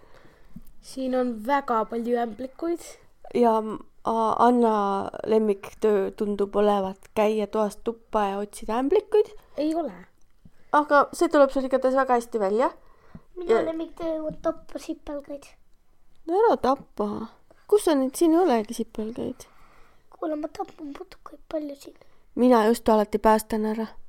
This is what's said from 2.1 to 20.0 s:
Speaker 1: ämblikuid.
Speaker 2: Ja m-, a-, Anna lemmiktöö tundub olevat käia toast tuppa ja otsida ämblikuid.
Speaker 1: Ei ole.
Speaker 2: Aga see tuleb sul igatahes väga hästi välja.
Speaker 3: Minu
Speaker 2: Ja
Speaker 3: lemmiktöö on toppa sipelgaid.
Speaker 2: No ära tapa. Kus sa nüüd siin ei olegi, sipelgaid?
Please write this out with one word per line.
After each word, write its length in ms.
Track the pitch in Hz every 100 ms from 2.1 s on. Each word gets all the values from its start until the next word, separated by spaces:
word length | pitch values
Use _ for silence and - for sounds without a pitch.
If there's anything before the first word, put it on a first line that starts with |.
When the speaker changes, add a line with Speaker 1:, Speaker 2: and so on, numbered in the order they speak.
| 240
Speaker 1:
ämblikuid. 680 | 233 208 262 - 339 339 - - - _ -
Speaker 2:
Ja 220 | - 233 220
m-, 180 | 220 - - -
a-, 360 | - 226 220 -
Anna 720 | 233 247 226 214 202 196 196 -
lemmiktöö 880 | - 220 214 196 - - 214 208 196
tundub 460 | - 208 202 202 202
olevat 520 | 208 202 190 - -
käia 340 | - 214 220 202
toast 340 | 220 208 -
tuppa 440 | - 226 _ 214 202
ja 120 | 196
otsida 400 | 208 - 220 226
ämblikuid. 540 | 277 415 - 427 415 - -
Speaker 1:
Ei 200 | - 302
ole. 180 | 320 285 175 - _ - - - - -
Speaker 2:
Aga 360 | 196 196 233 -
see 180 | - 339
tuleb 240 | 302 277
sul 120 | 277
igatahes 320 | 262 262 254 262
väga 180 | 262
hästi 260 | 240 240 226
välja. 300 | 196 214 302 - - - - - -
Speaker 3:
Minu 240 | 359 349
Speaker 2:
Ja 100 | 226
Speaker 3:
lemmiktöö 580 | 320 330 320 - 330 311
on 140 | 311 311
toppa 420 | 330 330 - 285
sipelgaid. 680 | - - - 285 285 277 - - - - _ _ - - -
Speaker 2:
No 120 | 370
ära 180 | 453 269
tapa. 520 | 247 277 - - 208 214 220 - _ _ -
Kus 140 | 415
sa 100 | 359
nüüd 200 | 285 262
siin 200 | - 339
ei 80 | 330
olegi, 320 | 370 233 208
sipelgaid? 720 | 233 220 - 220 240 - 254 - - - - - -